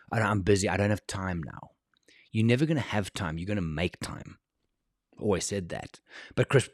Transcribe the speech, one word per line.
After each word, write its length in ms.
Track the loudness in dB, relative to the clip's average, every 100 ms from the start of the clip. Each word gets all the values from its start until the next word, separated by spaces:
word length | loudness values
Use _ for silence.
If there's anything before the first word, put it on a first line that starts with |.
| -6
"Oh, 80 | 0
no, 60 |
I'm 160 | 2 2
busy, 260 | 4 4 4
I 120 | 2
don't 120 | 2
have 160 | 0 -4
time 360 | -6 -4 -4
now." 300 | -6 -10 -18 _ _ _ _ -20 _
You're 140 | 2 4
never 180 | 4
gonna 160 | 4 2
have 320 | 0 -2 -2
time, 240 | -4 -4 -4
you're 100 | -2
gonna 140 | -2
make 400 | -2 0 -2 -2
time. 380 | -10 -10 -14 -20 _ _ _ _ _ _ _ -4
Always 260 | 0 0
said 240 | 0 -4 -6
that. 320 | -8 -10 -18 _ -20 -6
But 140 | -2 4
cr-, 220 | 4 2